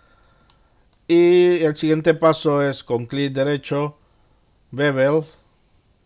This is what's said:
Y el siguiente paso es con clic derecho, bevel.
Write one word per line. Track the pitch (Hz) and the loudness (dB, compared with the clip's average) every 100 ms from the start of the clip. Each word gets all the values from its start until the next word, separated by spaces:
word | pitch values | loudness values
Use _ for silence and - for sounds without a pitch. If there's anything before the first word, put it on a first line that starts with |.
| _ _ _ _ _ _ _ _ _ _ - | _ _ _ _ _ _ _ _ _ _ 0
Y | 170 175 180 180 175 | 2 4 4 2 2
el | 160 147 | -2 -2
siguiente | 156 160 160 | -2 0 0
paso | 156 160 156 156 143 | 2 2 2 0 0
es | 139 131 | -2 -4
con | - 120 117 | -6 -6 -4
clic | 139 143 | -6 -4
derecho, | 135 139 143 - 143 147 - _ _ _ _ _ _ - | -2 -2 -4 -4 -6 -6 -10 _ _ _ _ _ _ -14
bevel. | 123 147 131 135 156 151 _ _ _ _ _ _ _ | -4 -2 0 0 0 -4 _ _ _ _ _ _ _